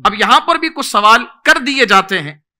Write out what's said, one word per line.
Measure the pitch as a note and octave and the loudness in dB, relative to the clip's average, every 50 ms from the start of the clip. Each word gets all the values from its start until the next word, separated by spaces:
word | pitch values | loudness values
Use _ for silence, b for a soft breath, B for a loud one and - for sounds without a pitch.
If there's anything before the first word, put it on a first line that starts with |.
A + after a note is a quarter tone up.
| - | -4
अब | - G3+ | -4 -2
यहां | G#3 G#3 G#3 B3+ D#4 | -2 0 2 2 2
पर | - - E4 D#4+ | 2 0 -4 -4
भी | E4 D#4+ | -4 -6
कुछ | - C#4+ B3 | -8 -8 -8
सवाल | - - G#3 G#3 G#3+ A3+ B3 | -4 -2 0 4 4 2 2
कर | A#3+ - - _ - D4 - E4 | 0 -4 -14 _ 0 0 0 0
दिए | B3 C#4 C4+ C4+ B3 | 0 -4 -2 0 0
जाते | G3 G#3 F#3+ F#3 F#3+ G3 F3+ | 2 2 2 2 0 -6 -6
हैं | D3 D3 D3 _ _ _ _ | -6 -8 -14 _ _ _ _